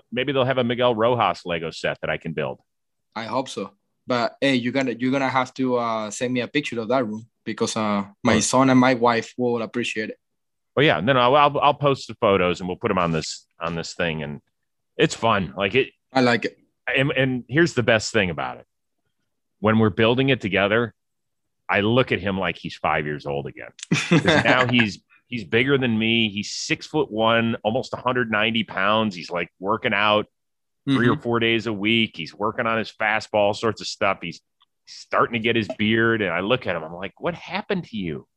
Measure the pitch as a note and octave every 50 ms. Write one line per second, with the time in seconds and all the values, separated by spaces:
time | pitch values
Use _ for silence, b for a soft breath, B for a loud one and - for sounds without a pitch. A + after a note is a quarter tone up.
0 | _ _ A2+ B2+ B2+ C#3+ C3+ C3+ B2 C3 C3 B2+ A#2+ A#2 B2 A#2 B2 B2 A#2 G#2+
1 | A2+ A#2+ B2 A#2 G#2 F#2 F2 - - F2 E2+ E2 E2 D#2+ - - - D#2 C#2+ -
2 | - D#2 D#2 - - E2 D2+ D2+ C#2+ C2 C2+ _ _ _ _ _ _ _ _ _
3 | _ _ - G#2+ A2+ A2+ A#2+ C3 C3 - - A2+ G2 - _ _ _ _ _ _
4 | _ B2 B2 A#2+ A#2 A2 - - C#3 C#3 C3 A#2+ A#2 B2 B2 C3+ C3+ B2+ A2+ A#2
5 | B2+ B2+ C3+ C#3 C3+ B2+ B2+ C3 B2+ - - - C3 B2+ B2 A#2+ A#2 A#2 A2+ A2
6 | G#2+ G#2 - - B2+ B2 B2+ B2 A2+ G#2 - D3 D3 - A#2 A#2 A2 G2+ B2+ C#3
7 | A#2+ G#2+ G#2+ A2+ A#2 _ _ _ - A2+ G#2 - A2+ G#2 - A2+ G#2+ G#2 G#2 G2+
8 | G2 - - _ - B2 A2 A2 - - - B2+ C3+ C3 B2+ B2+ B2 C3 C3 A2+
9 | A#2 A#2+ A#2 A2+ A2 - - - B2 A#2+ A#2+ A#2 A2 G2+ - B2 A2+ - - A2
10 | G#2+ G#2 - _ _ _ _ _ _ _ _ _ _ _ - B2 D3 D#3 G2 D#2
11 | F2+ B2+ C3+ B2+ A#2+ B2 C#3 D3 C#3+ D3 C#3 - - D3 C#3 - D3 C#3+ C3+ -
12 | - - A2 - A#2 G2+ G2 F#2+ F2+ F2+ F2 E2+ F#2 F#2 F2+ - A#2+ A2 G2 F#2
13 | F2 E2+ D#2+ D#2 D2 - - - _ _ _ - E2 E2+ E2+ E2 E2 - - -
14 | F2 E2 D#2 D#2 D2 D2 C#2+ C#2+ _ _ _ _ _ _ _ _ _ _ _ -
15 | D#3 D#3 - - A2+ A2+ G#2+ G2 F2 D2+ - F2+ G2+ G2 A2+ C3+ A2+ - _ _
16 | _ _ - C3 B2+ A#2+ A#2 A2 - - - _ _ _ _ _ - B2+ B2 C3+
17 | C#3 D3+ - C3 C3+ C3 B2+ B2 - - B2 D#3+ F3 D#3 - B2 A2+ A#2+ A2+ G#2+
18 | - - - A2 F#2+ F2 D#2+ C#2+ - B2+ B2 A#2+ - _ _ _ _ _ _ _
19 | _ _ _ _ _ _ _ _ _ _ _ - G2 G#2+ A2 A2 A2 G#2+ F#2 A2+
20 | A2 A2+ B2 B2+ C3+ C#3 C3 - - F#2+ F#2 F#2+ G2+ G2 G#2+ A#2 A#2+ G2+ _ _
21 | _ _ _ _ _ _ _ _ _ _ _ _ _ - F#2 G2+ G2 A2 A#2+ C3
22 | C3 - B2 F#2 F2 G2+ F#2+ F#2+ F#2 F2 E2+ - - D#2+ - - - D#2+ D#2 D#2+
23 | D2+ D2+ D2 C#2 C#2+ C#2+ C#2 C#2+ C#2 C2+ - - A#1 A#1+ _ - - - D3+ -
24 | - - F3 D3 - F3 D#3 C#3+ B2 A#2 B2 B2+ B2+ A#2+ B2 A#2+ A2+ G2+ - -
25 | _ b b b b - B2 A#2 F#2+ D2 A2+ A#2 B2+ C#3+ C#3+ C3 C3 A#2+ A2 A2
26 | A2 A2+ A2+ A2+ A2 G#2 F#2+ G#2 G2 - - - - - D#3 - - - - D3+
27 | B2 - G#2+ A2 A2 A2+ A#2 A#2 A2+ A#2 A2+ - - G#2+ A#2 C3 A2 - - -
28 | - B2 B2+ B2+ B2 A2 A2 G#2 G#2+ A2+ A2+ A2+ G2+ - - F#2 F#2+ G#2 G#2+ A2
29 | A2 G#2+ F2 F2 D2 - F2 F2 F2 - _ _ F2+ G2 A2 G#2+ - A#2 G2 G2+
30 | G#2+ G#2+ G#2+ G#2+ G#2 _ _ _ _ _ _ _ _ _ _ _ - C#3 C3+ B2+
31 | A#2+ B2 C#3+ D3+ - A#2+ A#2 A2+ A2+ A2+ A2+ A2+ G2+ A#2 G#2+ F#2+ G2+ A2 A#2 A2+
32 | A2+ - - - D#2 - - - G#2 A2 G#2+ B2+ A#2 A2+ A2+ A2+ G2 - - -
33 | A2 G#2 A2 G#2+ - - - G#2+ G2+ G2+ G#2 - A#2 A2 G#2 - F2+ - - -
34 | G#2 G2 F#2 - F2+ E2+ D#2 - _ _ _ _ _ _ _ _ _ - - -
35 | - - G2+ - C3+ - A#2 A#2 G#2+ A#2 A#2 A#2 G2+ - - - G#2 G#2+ A2+ A2+
36 | A2+ A2+ A2+ G#2+ G2+ F2 E2 F2 F#2+ G#2+ C3+ - - G2+ F2 - D3+ D#3+ F3 F3+
37 | G3 F#3 _ _ G3 E3+ E3+ - - E3+ E3+ G3+ - - G#3 F3+ - - A2+ G#2
38 | F2+ E2 C#2+ C2 - _ _